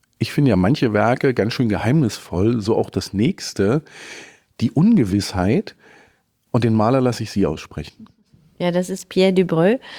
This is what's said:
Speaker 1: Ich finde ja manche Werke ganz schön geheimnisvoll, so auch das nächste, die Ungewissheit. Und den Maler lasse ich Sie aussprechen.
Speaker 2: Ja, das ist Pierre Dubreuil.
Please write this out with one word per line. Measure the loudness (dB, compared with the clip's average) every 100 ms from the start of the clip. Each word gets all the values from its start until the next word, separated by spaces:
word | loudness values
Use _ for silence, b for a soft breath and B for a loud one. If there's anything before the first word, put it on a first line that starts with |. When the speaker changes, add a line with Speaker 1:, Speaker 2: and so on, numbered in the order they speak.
| _ -8
Speaker 1:
Ich | -6
finde | 0 2
ja | 4
manche | 2 2 0
Werke | 2 2 2 0
ganz | 0 -2
schön | -2 -2
geheimnisvoll, | 0 0 0 0 -4 -6 -2 0 0
so | 0 -2
auch | -2
das | -6 -6
nächste, | -2 -2 -2 -6 -2 0 0 B B B B B B B -4
die | -2
Ungewissheit. | 2 4 4 2 0 -2 -2 0 0 -4 -12 b b b b _ _ _
Und | -2
den | 0
Maler | 2 2 2
lasse | 0 -2
ich | -6
Sie | -2 -2
aussprechen. | -2 -10 -14 -14 -16 -20 _ _ _ _ -6
Speaker 2:
Ja, | -2
das | -2 -2
ist | -6 -6
Pierre | 0 2
Dubreuil. | 2 2 2 2 2 B